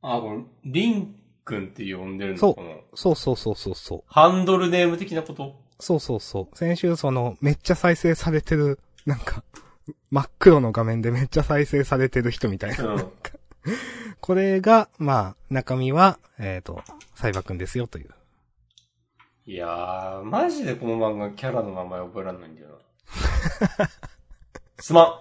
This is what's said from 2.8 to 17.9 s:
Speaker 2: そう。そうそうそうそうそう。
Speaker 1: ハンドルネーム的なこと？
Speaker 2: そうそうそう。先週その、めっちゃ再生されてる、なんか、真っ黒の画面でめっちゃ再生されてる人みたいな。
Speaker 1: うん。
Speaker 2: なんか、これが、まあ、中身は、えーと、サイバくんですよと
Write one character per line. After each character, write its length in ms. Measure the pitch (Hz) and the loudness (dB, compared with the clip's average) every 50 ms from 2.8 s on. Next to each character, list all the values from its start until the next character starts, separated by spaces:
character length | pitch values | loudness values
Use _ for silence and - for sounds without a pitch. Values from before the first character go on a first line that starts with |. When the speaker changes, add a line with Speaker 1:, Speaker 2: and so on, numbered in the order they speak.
| - _ - | -20 _ -18
Speaker 2:
そ 180 | - - 185 | -2 2 2
う。 40 | 165 | 2
そ 160 | - - - | 2 0 -2
う 20 | 127 | -2
そ 0 | |
う 20 | |
そ 160 | - - 110 | -2 -2 -6
う 40 | 104 | -6
そ 160 | - - 98 | -6 -6 -10
う 40 | 92 | -10
そ 200 | - - - 90 82 | -10 -10 -12 -12 -12
う。 60 | - | -12
Speaker 1:
ハ 260 | _ - 151 156 170 | _ 6 8 8 8
ン 140 | 180 185 185 | 8 4 2
ド 120 | 175 190 185 | 2 2 2
ル 120 | 185 175 | 2 2
ネ 160 | 170 180 175 | 2 4 4
ー 40 | 170 | 2
ム 80 | 170 170 | 2 -2
的 160 | 196 190 165 | -6 -6 -6
な 80 | 160 160 | -6 -6
こ 100 | - 147 | -8 -10
と？ 260 | 139 139 139 139 - - _ _ _ | -12 -12 -12 -12 -18 -20 _ _ _
Speaker 2:
そ 160 | - - 180 | -2 0 0
う 40 | 151 | 0
そ 180 | - - 123 107 | 0 -2 -6 -6
う 20 | |
そ 300 | - - - 101 95 - - | -6 -6 -8 -8 -8 -8 -8
う。 40 | - | -6
先 180 | 170 165 175 170 | -2 -2 -2 0
週 180 | - 180 170 | 2 0 0
そ 160 | 160 - 139 | 2 0 0
の、 240 | 131 127 120 123 98 - | 0 0 -2 -2 -4 -2
め 120 | - 143 147 | 0 0 0
っ 20 | |
ち 160 | - - - | 0 0 -2
ゃ 40 | 180 | -2
再 200 | - - 175 170 | 2 4 2 2
生 180 | - - 170 165 | 4 2 0 0
さ 160 | - - 170 | 2 0 0
れ 120 | 160 156 | 0 0
て 140 | - - 165 | 0 0 0
る、 240 | 151 147 143 139 - _ _ _ - - | 2 2 0 0 -4 _ _ _ -10 -4
な 100 | - 147 | -4 -2
ん 40 | 117 | -2
か、 240 | - - - 113 - _ _ - - - - _ _ - - _ _ _ | -2 -6 -6 -6 -6 _ _ -20 -20 -20 -20 _ _ -20 -20 _ _ _
真 100 | - 139 | -2 -2
っ 80 | 139 - - - | -2 -2 -6 8
黒 220 | - 196 170 147 | 10 10 10 10
の 120 | 127 113 | 4 0
画 120 | 110 113 113 | -2 -2 -2
面 180 | 113 113 113 | -2 -2 -2
で 80 | 110 117 | -2 -2
め 140 | 120 123 135 | 0 0 -2
っ 40 | 127 | 0
ち 120 | - 156 | 0 -2
ゃ 40 | 143 | 0
再 220 | - 156 143 147 | 2 2 0 0
生 180 | - - 143 139 | 0 0 -2 0
さ 140 | - 139 131 | 0 0 0
れ 120 | 131 131 | 0 0
て 120 | - 127 | 0 0
る 80 | 120 120 | -2 -2
人 180 | 117 - - 113 | -2 -2 -2 -4
み 120 | 98 95 | -2 -4
た 80 | - 104 | -6 -6
い 100 | - - | -6 -4
な。 60 | 131 | -4
Speaker 1:
う 80 | 110 104 | -4 -4
ん。 20 | 98 | -4
Speaker 2:
な 60 | 90 | -4
ん 60 | 92 | -6
か、 40 | - - _ - - - _ - - _ _ 151 214 262 262 254 247 240 233 220 196 _ | -12 -14 _ -16 -16 -16 _ -20 -20 _ _ -8 -8 -6 -8 -14 -14 -14 -14 -16 -14 _
こ 140 | - - 185 | -2 0 2
れ 260 | 185 190 196 190 190 | 2 2 2 2 2
が、 280 | 185 208 226 226 214 - _ _ | 4 6 6 6 6 2 _ _
ま 220 | 160 143 135 120 | -2 0 2 2
あ、 160 | 104 92 92 _ - - | 0 -2 -6 _ -10 -4
中 260 | 131 131 127 - 127 | -4 -4 -2 -2 -2
身 160 | 127 131 131 | -2 0 0
は、 280 | 135 160 185 196 180 - _ _ _ - | 4 6 6 6 6 2 _ _ _ -10
え 220 | 117 98 92 90 | -8 -8 -8 -8
ー 20 | |
と、 200 | 90 - 85 87 - - - - - _ _ | -10 -12 -14 -14 -14 -18 -20 -20 -20 _ _
サ 140 | - - 117 | -4 -4 -2
イ 40 | 98 | -2
バ 100 | 95 92 | -2 -6
く 100 | - 95 | -6 -8
ん 40 | 87 | -8
で 100 | 92 92 | -8 -6
す 100 | - 123 | -6 -6
よ 100 | 120 | -8
と 100 | 117 | -8